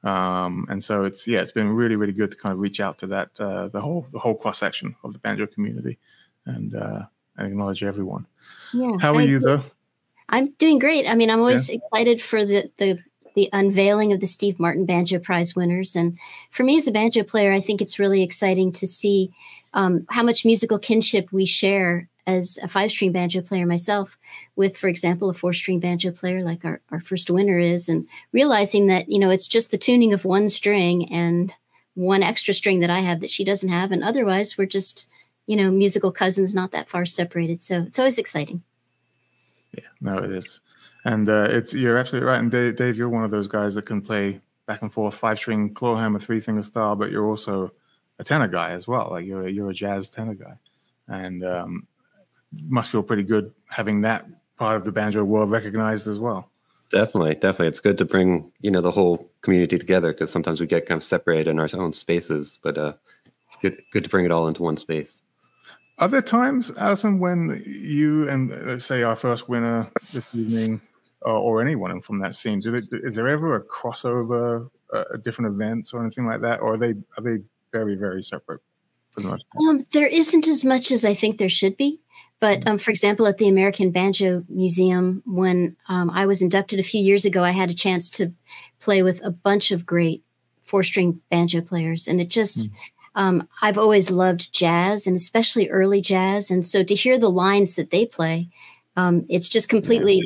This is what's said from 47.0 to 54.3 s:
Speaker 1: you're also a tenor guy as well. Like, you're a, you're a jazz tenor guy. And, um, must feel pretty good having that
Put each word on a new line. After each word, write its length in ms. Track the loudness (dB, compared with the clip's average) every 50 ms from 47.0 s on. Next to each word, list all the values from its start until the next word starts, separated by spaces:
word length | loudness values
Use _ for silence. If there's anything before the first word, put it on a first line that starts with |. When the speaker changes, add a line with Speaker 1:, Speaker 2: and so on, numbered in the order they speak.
| -4 -4
Speaker 1:
you're 160 | -2 -2 -2
also 460 | -2 -2 -4 -6 -6 -4 -4 -6 -6 -10 _ _ _ _ _ _ _ _ _
a 60 | -6
tenor 240 | -2 0 0 0 0
guy 240 | -2 -4 -4 -4 -6
as 140 | -10 -8
well. 220 | -6 -4 -4 -4 -4
Like, 140 | -8 -10 -8
you're 220 | -8 -8 -8 -6
a, 40 | -6
you're 200 | -6 -6 -6 -6
a 40 | -6
jazz 360 | -6 -6 -6 -6 -6 -8 -10
tenor 240 | -10 -10 -10 -10 -10
guy. 240 | -12 -14 -20 -20 -20 _ _ _ _ _ _ _ _ _ -14
And, 360 | -12 -12 -10 -10 -10 -8 -6
um, 420 | -6 -6 -6 -6 -8 -10 -12 -12 _ _ _ _ _ _ _ _ _ _ _ _ _ -18 -16 -8 -2
must 220 | -2 -2 -2 0
feel 120 | -2 -4 -2
pretty 200 | 0 -2 -2 0
good 300 | 0 0 0 0 -2 _ _ _ _
having 340 | -8 -6 -4 -2 0 0 0
that 240 | 0 -2 -4 -6 -14